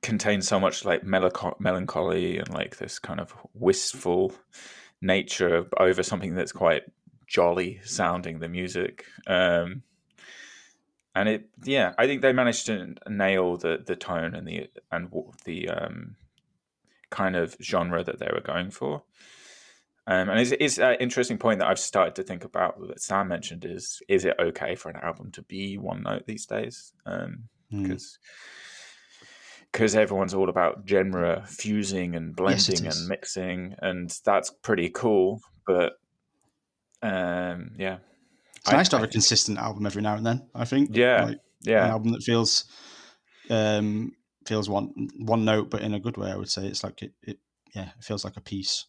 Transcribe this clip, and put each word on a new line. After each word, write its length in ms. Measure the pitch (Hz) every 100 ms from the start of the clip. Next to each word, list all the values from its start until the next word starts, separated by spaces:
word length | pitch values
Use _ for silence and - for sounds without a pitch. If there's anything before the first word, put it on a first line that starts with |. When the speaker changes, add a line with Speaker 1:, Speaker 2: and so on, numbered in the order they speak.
Speaker 1:
contains 460 | - 107 107 104 92
so 120 | 101
much, 260 | 95 - 101
like, 180 | 85
melancho-, 560 | 95 95 92 - 95 -
melancholy 760 | 101 92 95 - 90 87 87 85
and, 100 | 80
like, 240 | - - -
this 200 | - -
kind 220 | - 78
of 140 | 85 - -
wistful 800 | 107 95 - - - 90 87 95 - _ - - - - _
nature 680 | 92 95 92 - 90 85 87 -
over 240 | 92 92
something 340 | - 95 92 90
that's 180 | -
quite 300 | - 85 78 - _ _ _ _
jolly 560 | - 87 87 90 98
sounding, 560 | - - 87 90 90 82
the 80 | 85
music. 580 | 87 92 90 85 - - - -
Um, 580 | 92 90 87 87 113 - _ _ _ - - - - - _ _ _ _
and 140 | 95 104
it, 220 | 107 - _ -
yeah, 280 | 139 92 -
I 80 | 127
think 160 | 139
they 100 | 135
managed 360 | 131 123 113 -
to 260 | 104 90 - -
nail 480 | 104 95 95 90 85
the, 260 | 82 82 -
the 120 | 87
tone 360 | - 87 85
and 140 | 82 85
the, 220 | 85 - - _
and 180 | 85 90
w-, 220 | 87 - -
the, 240 | - 82 85
um, 460 | 82 80 80 80 - _ _ _ _ _ _ _ _ _
kind 280 | - 98 90
of 180 | 85 -
genre 420 | - 95 87 85
that 160 | 87 -
they 100 | -
were 100 | -
going 280 | - 80 92
for. 320 | - 135 147 _ _ - - - - - _ _ _ -
Um, 220 | 92 95
and 100 | 107
it's, 120 | 123 139
it's 180 | 147 113
an 180 | 123 -
interesting 420 | 123 127 123 107
point 220 | 117 92
that 80 | 87
I've 120 | 92
started 360 | - 101 87 -
to 80 |
think 200 | 92 90
about 420 | 85 90 90 - 90
that 140 | -
Sam 280 | - 98 95
mentioned 360 | 85 - 85 85
is, 360 | 90 - - -
is 160 | 95 92
it 100 | -
okay 360 | 85 - - 90
for 140 | 82
an 80 | -
album 340 | 85 - 98
to 100 | 90
be 360 | 101 95 98 101
one 260 | 98 98
note 220 | 104 - -
these 180 | 107 -
days? 480 | - 120 120 - _ -
Um, 440 | 50 87 85 113 _ _
Speaker 2:
Mm. 160 | 101 95
Speaker 1:
'cause, 300 | 92 - - - - - - - - - - _ - - - - - _
'cause 220 | - 110 107
everyone's 380 | 104 98 95
all 160 | 95 95
about 340 | 92 85 - 95
genre 580 | 98 95 92 85 85 -
fusing 720 | - 107 104 95 95 87 85
and 200 | 82 82
Speaker 2:
Yes, 300 | 95 95 -
it 20 |
Speaker 1:
blending 140 | - 82
Speaker 2:
is. 140 | 80
Speaker 1:
and 100 | 85
mixing, 640 | 92 - 98 92 90 90 -
and 300 | 95 90 87 -
that's 260 | - 98 -
pretty 400 | - - 101 85
cool. 520 | - 120 104 92 110 - _ -
But, 280 | 90 87 - _ _ _ _ _ _ _ _ _ _
um, 680 | 113 95 87 87 90 87 87 107
yeah. 200 | 95 95 _ _ _ _ _ -
Speaker 2:
It's 120 | -
Speaker 1:
I, 40 |
Speaker 2:
nice 160 | 139 185
to 80 | 131
have 80 | 110
Speaker 1:
I 20 |
Speaker 2:
a 40 |
consistent 460 | 110 - 110 - 101
album 280 | 113 104 104
every 160 | 98
now 140 | 107 107
and 100 | 113
then, 240 | 123 - 120
I 100 | 117
think. 240 | 135 143
Speaker 1:
Yeah, 340 | 110 123 117 87
Speaker 2:
Like, 140 | - _ _
Speaker 1:
yeah. 240 | - 110 92
Speaker 2:
an 60 |
album 200 | 110 113
that 100 | 117
feels, 400 | - 117 110 - - - - - - _ _ _ -
um, 640 | 113 107 107 104 107 117 - _ _ -
feels 240 | 110 101
one, 400 | 101 107 - 110 -
one 260 | 113 113
note, 260 | 110 107 101
but 120 | 107
in 120 | 107
a 60 | 104
good 160 | 110 107
way, 160 | 98
I 60 | 95
would 120 | 98
say. 160 | - 98
It's 160 | 98
like, 200 | 98 -
it, 100 | 92 _
it, 180 | - 95 _ _ _ 104
yeah, 140 | 92 -
it 60 | -
feels 180 | 104
like 140 | 104 -
a 40 |
piece. 440 | - 98 95 -